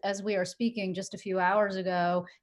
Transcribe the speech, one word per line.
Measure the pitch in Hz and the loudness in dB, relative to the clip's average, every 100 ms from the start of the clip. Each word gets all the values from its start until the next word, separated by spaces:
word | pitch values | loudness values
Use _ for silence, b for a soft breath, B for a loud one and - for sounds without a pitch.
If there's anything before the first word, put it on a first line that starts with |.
| 196 | -4
as | 196 | -2
we | 202 196 | -2 0
are | 180 | 0
speaking | - 233 233 190 | 0 -2 0 -4
just | 185 185 | -4 -6
a | 180 | -8
few | 202 185 | -4 2
hours | 185 208 202 190 | 4 4 2 0
ago, | 185 180 175 180 175 B | 0 2 2 0 -2 B